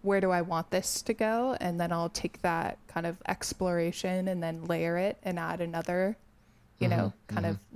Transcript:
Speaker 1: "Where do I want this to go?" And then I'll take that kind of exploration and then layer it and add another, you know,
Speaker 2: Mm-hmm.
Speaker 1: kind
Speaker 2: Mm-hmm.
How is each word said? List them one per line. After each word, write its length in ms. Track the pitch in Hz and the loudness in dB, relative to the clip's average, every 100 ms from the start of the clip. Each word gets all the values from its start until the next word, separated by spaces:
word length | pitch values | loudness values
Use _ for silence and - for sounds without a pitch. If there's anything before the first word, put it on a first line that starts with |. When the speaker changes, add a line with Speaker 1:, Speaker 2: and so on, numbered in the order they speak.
Speaker 1:
"Where 200 | 196 196 | 4 4
do 100 | 190 | 4
I 100 | 180 | 2
want 300 | 175 165 165 | 2 -2 0
this 300 | 185 - - | 0 0 -4
to 120 | - | -2
go?" 440 | 220 220 226 254 254 | 0 2 2 0 0
And 180 | 180 170 | -2 0
then 140 | 170 | 0
I'll 160 | 170 170 | 0 0
take 340 | - 180 - | -2 -6 -2
that 340 | 180 165 - - - | 0 0 -2 -6 -8
kind 180 | - 170 | -4 -4
of 120 | 170 - | -4 -4
exploration 1000 | 185 - - 185 175 170 180 185 185 185 | -4 -4 -2 0 2 0 0 -2 0 0
and 120 | 180 | -2
then 220 | 165 165 | -4 -6
layer 340 | 165 170 165 170 | -2 0 0 2
it 200 | 196 - | 0 -2
and 140 | 196 175 | -6 -4
add 220 | 165 175 | -4 -4
another, 560 | 170 165 165 180 190 220 - _ _ - - - | -4 -4 -2 0 0 -2 -12 _ _ -20 -20 0
you 80 | 120 | 2
know, 240 | 113 113 - - | 2 0 -4 -6
Speaker 2:
Mm-hmm. 80 | 104 | -2
Speaker 1:
kind 100 | - | 0
Speaker 2:
Mm-hmm. 80 | 98 - | -2 -4